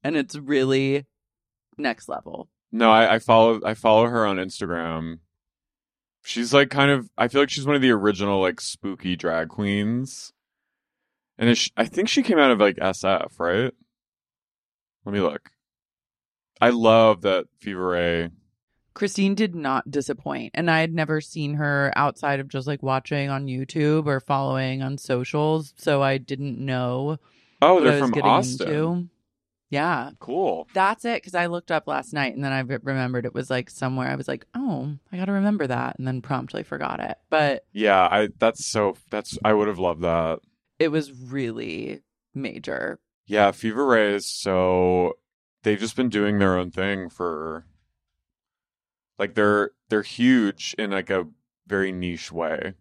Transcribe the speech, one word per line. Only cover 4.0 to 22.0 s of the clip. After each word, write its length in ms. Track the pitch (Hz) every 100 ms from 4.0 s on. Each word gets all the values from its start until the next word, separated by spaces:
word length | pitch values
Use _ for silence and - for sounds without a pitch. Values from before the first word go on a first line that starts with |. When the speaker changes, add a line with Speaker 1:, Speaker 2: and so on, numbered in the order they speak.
| 117
Speaker 2:
her 180 | 120 104
on 120 | 95
Instagram. 800 | 95 - 90 85 82 80 82 82 _ _ _ _ _ _ _ _ _ _
She's, 300 | - 117 117
like, 160 | 139 139
kind 220 | 143 139
of, 180 | 139 110 -
I 100 | 120
feel 140 | 139
like 80 | 139
she's 160 | - 135
one 100 | 143
of 60 |
the 100 | 131
original, 480 | 110 104 95 101 98
like, 220 | 92 82
spooky 540 | - - 98 92 92 90
drag 340 | 87 82 80
queens. 840 | - 101 101 104 120 131 - - _ _ _ _ _ _ _ _ _ _ -
And 120 | 117
it's, 200 | 120 - -
I 100 | 113
think 220 | 175 214
she 140 | -
came 140 | 240 170
out 140 | 135
of, 80 | 110
like, 180 | 104 -
S 240 | 95 90
F, 360 | 95 92 - -
right? 340 | 85 95 127 _ _ _ _ _ _ _ _ _ _ _ _ _ 98
Let 80 |
me 60 | 101
look. 300 | 87 73 - _ _ _ _ _ _ _ _ _ _ _
I 80 | 117
love 520 | 120 113 113 110 98
that 220 | 98 92 - _
Fever 280 | 107 92 92
Ray. 400 | 87 85 85 85 - _ _ _ _ _
Speaker 1:
Christine 400 | - 202 - 196 196
did 200 | 214 170
not 340 | 143 131 -
disappoint. 640 | 143 139 135 147 143 113
And 160 | - 170
I 120 | 160
had 120 | 165
never 260 | 165 151 156
seen 360 | - 160 147 147
her 360 | 147 143 139
outside 440 | -